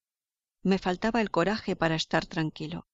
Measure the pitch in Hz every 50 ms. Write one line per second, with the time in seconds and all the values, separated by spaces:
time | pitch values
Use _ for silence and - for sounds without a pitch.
0 | _ _ _ _ _ _ _ _ _ _ _ _ - 185 196 185 - 190 180 180
1 | - 220 226 240 214 196 - 170 170 190 214 220 - - 180 - 165 160 160 160
2 | - - - 165 - - - 165 156 156 - - 160 156 175 170 - _